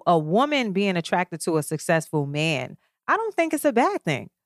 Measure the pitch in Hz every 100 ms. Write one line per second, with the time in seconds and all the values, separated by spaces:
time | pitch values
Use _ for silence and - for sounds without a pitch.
0 | - 170 151 196 285 294 233 190 202 175
1 | 165 175 185 160 - 160 147 156 - 165
2 | - 156 143 147 160 143 127 - _ _
3 | - 349 453 370 330 302 294 226 311 415
4 | - 135 107 _